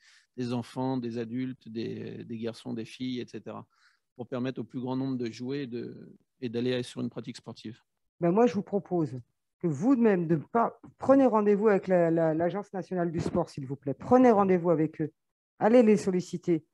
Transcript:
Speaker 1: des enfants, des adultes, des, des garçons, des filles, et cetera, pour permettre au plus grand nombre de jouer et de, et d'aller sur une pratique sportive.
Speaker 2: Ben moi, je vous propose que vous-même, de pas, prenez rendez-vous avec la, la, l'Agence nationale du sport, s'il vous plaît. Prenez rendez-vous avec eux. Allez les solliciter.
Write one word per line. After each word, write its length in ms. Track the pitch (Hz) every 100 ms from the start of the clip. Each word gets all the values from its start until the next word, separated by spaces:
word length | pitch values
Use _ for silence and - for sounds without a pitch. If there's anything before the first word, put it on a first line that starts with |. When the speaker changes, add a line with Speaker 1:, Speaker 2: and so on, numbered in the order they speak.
| _ _ _ -
Speaker 1:
des 160 | 123
enfants, 420 | 123 113 127 131 131
des 220 | 120 117
adultes, 500 | 113 123 131 127 113
des, 560 | 113 110 110 110 113
des 140 | 113 117
garçons, 360 | 113 110 127
des 120 | 117 113
filles, 340 | - 127 123
et 80 | 113
cetera, 400 | 113 110 107 110 _ _ _ _ -
pour 140 | 113
permettre 320 | 127 127 131
au 20 |
plus 160 | 113 135
grand 160 | 127 131
nombre 220 | 135 127
de 120 | 117
jouer 340 | 110 127 143
et 40 | 135
de, 500 | 117 123 127 - - _ _
et 80 | 123
d'aller 340 | 117 123 123
sur 180 | 123 127
une 80 | 120
pratique 260 | - 117 117
sportive. 460 | - 110 110 - _ _ _ -
Speaker 2:
Ben 100 | 170
moi, 160 | 196 240
je 60 |
vous 100 | 202
propose 560 | - 202 - 175 147 127 - _ _ _
que 80 | 175
vous-même, 580 | 139 220 262 226 185 160
de 120 | 165
pas, 420 | - 233 226 - - _
prenez 260 | - 269 262
rendez-vous 420 | 214 208 202 220
avec 200 | 196 185
la, 240 | 185 170
la, 220 | 165 160
l'Agence 380 | 156 175 185 196
nationale 400 | 190 185 185 170
du 80 | 160
sport, 300 | - 175 -
s'il 160 | - 131
vous 100 | 139
plaît. 180 | -
Prenez 380 | - - 254 254
rendez-vous 380 | 202 196 180 175
avec 320 | 156 156 -
eux. 100 | 151 - _ _ _ -
Allez 240 | 214 247
les 140 | 220 208
solliciter. 680 | 202 185 175 175 - 160 -